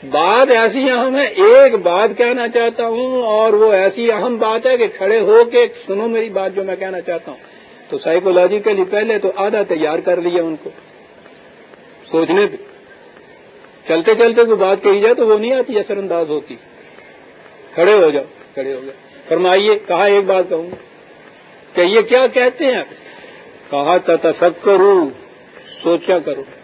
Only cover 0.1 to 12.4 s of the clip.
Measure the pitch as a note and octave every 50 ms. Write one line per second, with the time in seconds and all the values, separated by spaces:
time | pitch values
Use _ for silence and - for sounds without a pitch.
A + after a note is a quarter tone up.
0.1 | C3 D3 D#3+ F3+ G#3 A#3+ C4+ C#4 B3 A3+ A3+ A3+ - C4+ C4 C#4 B3+ A#3+ A#3+ C4
1.1 | B3+ C4+ C#4 A#3 - F#3+ F#3 G#3+ A#3+ C4+ C#4 C4 A#3 G3+ F3 F3 E3+ F#3 G#3+ A#3
2.1 | G#3+ G#3+ A#3+ A#3+ B3 C4 A#3 A#3+ A#3+ A#3+ A#3 A#3 A#3 A#3 A#3+ A3+ A3+ A#3 B3+ B3+
3.1 | C4 B3+ B3 A3 G#3+ G#3+ A3 A3 G#3 G#3 G#3+ A3 G#3 F#3 F#3+ G3 F#3+ A#3+ A#3 A#3
4.1 | A3 G#3 F3+ B3 A#3+ A3 A3+ A3 A3 A3+ A3+ B3+ B3+ A#3+ A#3 G3 - - F#3+ F#3+
5.1 | G#3+ A3+ G3+ F#3 G#3+ A3+ A#3+ A#3 A#3+ B3 A#3+ A3 A#3 - - - F#3+ G3+ A3 A#3
6.1 | A3+ A3+ A3 A3+ G3 F#3+ G3 F#3+ F#3 G3 F#3+ G3 F#3 F3+ G3 F#3+ F#3+ F3+ E3+ F3+
7.1 | F3 E3 - - C3+ - - - - - - - - - - - - C3+ - D#3+
8.1 | D#3+ F3+ F3+ F#3+ F3+ F3+ F3+ F3+ G3+ G#3 G3+ A3 G#3 G3 F3+ F#3 - G#3 G#3+ A3+
9.1 | A3 G#3 - F#3 F#3 G3 G3 G#3 A3 A3 G3+ F#3+ F#3 D#3+ D#3 D3+ D#3 E3+ F3 F#3
10.1 | F3+ F3 E3+ F3 F3 F3 E3+ E3 D#3+ D3 - - - - _ - - - - -
11.1 | - - - - - - - - - - - - - - - - - - - -
12.1 | - D#3+ E3 - E3+ F#3+